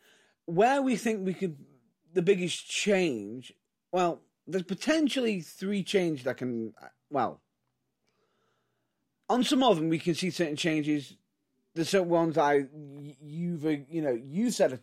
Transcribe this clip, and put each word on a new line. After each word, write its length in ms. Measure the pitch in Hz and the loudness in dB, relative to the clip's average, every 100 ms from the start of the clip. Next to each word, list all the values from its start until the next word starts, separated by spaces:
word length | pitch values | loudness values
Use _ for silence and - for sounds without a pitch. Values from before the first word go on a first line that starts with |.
| _ _ _ _ - | _ _ _ _ -4
Where 360 | 170 233 285 | 2 4 4
we 140 | 262 214 | 2 0
think 300 | 226 220 190 | 0 -2 -2
we 80 | |
could, 240 | 175 190 143 - _ _ _ _ | -4 -4 -6 -16 _ _ _ _
the 80 | 175 | 0
biggest 480 | 175 190 175 - - | 2 2 0 -6 -6
change, 840 | - 202 190 175 117 101 123 - - _ _ _ | -4 2 4 2 0 -6 -10 -14 -20 _ _ _
well, 300 | 180 175 160 _ _ - | 0 0 -2 _ _ -8
there's 160 | 185 | -6
potentially 760 | 170 190 - 320 285 269 233 196 | -4 -4 0 2 2 0 -2 -2
three 420 | 151 - 190 208 | -6 -8 -4 -4
changes 400 | - 190 175 143 127 | 0 0 2 -2 -4
that 120 | 123 | -4
can, 360 | 127 117 113 - 65 - _ | -4 -4 -6 -10 -20 -20 _
well, 300 | 139 107 - _ _ _ _ _ _ _ _ _ _ _ _ _ _ _ _ _ _ - | -2 -2 -4 _ _ _ _ _ _ _ _ _ _ _ _ _ _ _ _ _ _ -2
on 140 | 240 | 0
some 200 | 247 269 | 2 4
of 120 | 254 170 | 6 4
them 120 | 160 | 2
we 100 | 160 | 0
can 160 | 175 151 | 0 -2
see 160 | 185 | -2
certain 240 | - 165 147 | -2 -2 -2
changes. 600 | 170 156 147 147 135 - _ _ _ _ _ 160 | 0 0 0 -2 -4 -16 _ _ _ _ _ -6
There's 140 | 160 | 0
certain 200 | 196 175 | 2 2
ones 260 | 170 165 151 | 2 2 2
that 80 | |
I, 220 | 147 143 135 | 4 4 2
y-, 420 | 151 147 143 143 139 | -8 -18 -16 -16 -16
you've, 440 | 151 156 175 170 151 | -12 -6 -4 -2 -2
uh, 40 | 147 135 | -2 -4
you 120 | 165 | -4
know, 120 | 151 | -2
you 360 | 117 135 165 240 | -2 -4 -2 0
said 300 | 185 160 131 | 2 2 0